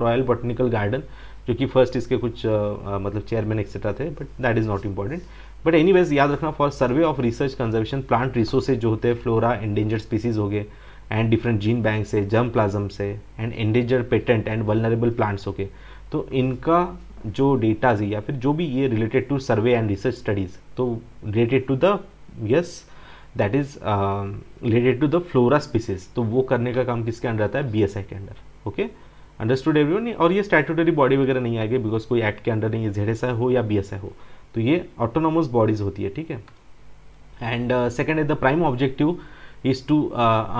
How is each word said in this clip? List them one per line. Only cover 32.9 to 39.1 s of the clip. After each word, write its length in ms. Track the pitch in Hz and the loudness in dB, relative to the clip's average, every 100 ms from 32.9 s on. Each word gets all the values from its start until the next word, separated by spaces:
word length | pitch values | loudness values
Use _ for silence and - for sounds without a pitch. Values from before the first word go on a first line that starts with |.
जेडएसआई 380 | 101 104 113 127 | -2 -2 0 -2
हो 200 | 117 127 | 0 2
या 100 | 123 | 2
बीएसआई 380 | 117 104 - 104 | 2 0 -2 -6
हो, 120 | 98 - - - - - | -12 -14 -18 -20 -10 -2
तो 60 | |
ये 240 | 113 170 175 - | 0 0 -2 -4
ऑटोनोमस 480 | 117 160 156 160 156 | -4 0 0 2 2
बॉडीज 340 | 120 110 107 | 2 2 2
होती 220 | 101 98 | -2 -4
है, 60 | 98 | -6
ठीक 220 | 120 165 | -6 -8
है। 100 | 135 98 - - - - - - - - - | -10 -14 -20 -20 -20 -20 -20 -20 -20 -20 -10
And, 280 | 117 120 120 | -6 -4 0
uh, 280 | 127 123 120 | 0 0 0
second 240 | 135 156 | 0 0
is 80 | 147 | 0
the 80 | 147 | 2
prime 200 | 131 151 165 | 2 2 2
objective 440 | 120 135 - 151 | 2 0 2 0